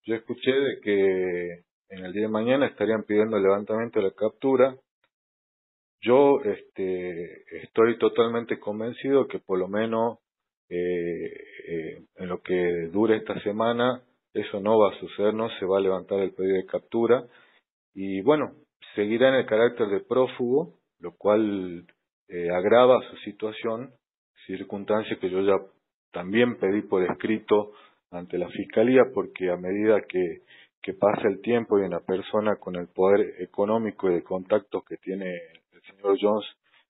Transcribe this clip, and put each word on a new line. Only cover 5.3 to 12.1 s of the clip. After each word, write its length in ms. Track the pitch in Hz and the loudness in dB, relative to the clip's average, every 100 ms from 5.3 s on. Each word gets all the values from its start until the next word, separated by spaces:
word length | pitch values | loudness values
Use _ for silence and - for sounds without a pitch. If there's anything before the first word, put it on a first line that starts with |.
| _ _ _ _ _ _ _ | _ _ _ _ _ _ _
Yo, 400 | 110 127 143 139 | 2 6 6 4
este, 1000 | 107 98 - - 95 92 90 85 87 - - 85 | 0 -4 -8 -6 -4 -4 -6 -8 -12 -14 -16 -16
estoy 340 | - - 113 117 | -6 2 2 4
totalmente 600 | 110 110 117 117 117 113 | 0 2 0 0 -6 -8
convencido 680 | - 107 113 120 135 139 123 | -6 -6 -8 -6 0 2 2
que 120 | 95 | -4
por 180 | - 92 | -4 -2
lo 100 | 92 | -2
menos, 520 | 104 113 113 113 110 _ _ _ _ _ | -2 -2 0 -2 -4 _ _ _ _ _
eh, 560 | 87 90 90 85 82 82 - - - 85 | -6 -2 -2 -4 -6 -8 -12 -20 -20 -10
eh, 380 | 82 80 82 - | -8 -8 -14 -20